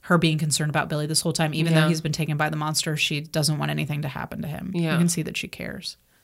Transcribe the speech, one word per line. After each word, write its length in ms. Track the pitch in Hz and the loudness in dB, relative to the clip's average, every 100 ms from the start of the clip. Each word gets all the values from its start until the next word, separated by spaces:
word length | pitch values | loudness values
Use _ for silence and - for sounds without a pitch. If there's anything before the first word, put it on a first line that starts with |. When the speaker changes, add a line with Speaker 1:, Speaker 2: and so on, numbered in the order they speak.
Speaker 1:
her 140 | - 175 | 2 4
being 220 | 160 156 | 4 2
concerned 300 | 156 - 151 | 0 0 0
about 180 | 151 147 | 0 0
Billy 160 | 156 151 | -2 0
this 160 | 156 | 0
whole 120 | 170 | 0
time, 200 | 160 160 | 2 0
even 200 | 151 165 | 2 4
Speaker 2:
Yeah. 80 | 160 | 6
Speaker 1:
though 80 | 156 | 4
he's 120 | 160 | 2
been 100 | 160 | 0
taken 240 | 151 151 151 | -2 -2 0
by 120 | 151 | 0
the 60 | 151 | -2
monster, 420 | 151 156 - 156 | -2 -2 0 0
she 240 | - 147 | 0 -2
doesn't 380 | 156 160 151 151 | -2 0 0 0
want 100 | 147 | -2
anything 320 | 151 151 147 | -2 -2 -4
to 60 | 147 | -4
happen 340 | 131 - - | -6 -8 -6
to 60 | - | -6
him. 240 | 156 190 | -8 -4
Speaker 2:
Yeah. 200 | 175 165 | -2 2
Speaker 1:
You 40 | 156 | 4
can 120 | 170 | 2
see 120 | 170 | 0
that 140 | 156 - | -4 -6
she 100 | - | -8
cares 480 | - - - - - _ _ | -8 -10 -10 -12 -14 _ _